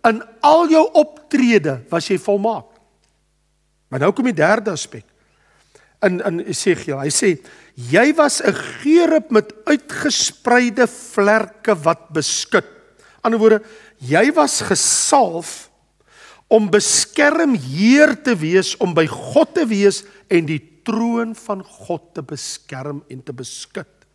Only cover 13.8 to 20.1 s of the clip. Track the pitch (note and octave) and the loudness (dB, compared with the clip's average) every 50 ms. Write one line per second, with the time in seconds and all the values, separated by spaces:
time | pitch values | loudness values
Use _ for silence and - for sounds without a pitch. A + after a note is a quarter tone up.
13.8 | - - _ _ B2+ B2 D3 F3 A3+ C#4+ D4+ E4 D4 - - - - - F#3+ - | -20 -20 _ _ -6 0 2 2 2 2 2 2 0 0 -2 -6 -4 -2 -2 -2
14.8 | - - - - - - - C#4 A#3+ F3 E3 E3+ F3 - - - - _ _ _ | 0 -2 -2 -2 0 2 2 2 2 0 -2 -8 -10 -12 -16 -16 -20 _ _ _
15.8 | _ _ _ _ _ _ _ - - - - _ _ _ A#3 A3+ G#3+ F#3+ F3+ G#3 | _ _ _ _ _ _ _ -20 -20 -20 -20 _ _ _ 2 2 4 4 2 2
16.8 | - - - - - - - - D4 D4 D4+ E4 E4 C#4+ B3 F3 B2+ C3 C3+ E3 | 2 2 0 -2 -2 -2 0 2 2 2 2 2 0 0 0 -2 -4 -6 -4 2
17.8 | G3+ A3+ C4 D4 D4+ D4+ C4 - - B3+ A#3+ E3 D#3 D#3+ F3 F#3+ F3+ - - - | 4 6 6 6 6 4 2 -2 -2 -2 -2 0 -2 0 2 0 0 0 -4 -4
18.8 | A#3 F3+ E3 E3 D#3+ D3 - - B2+ C3 - D4 D#4+ - - F4+ D#4 A3+ A3 G3 | -4 0 2 0 0 0 -4 -10 -12 0 2 2 2 2 0 -4 -2 0 0 2
19.8 | G3+ G3+ - - - - | 2 2 2 0 -12 -16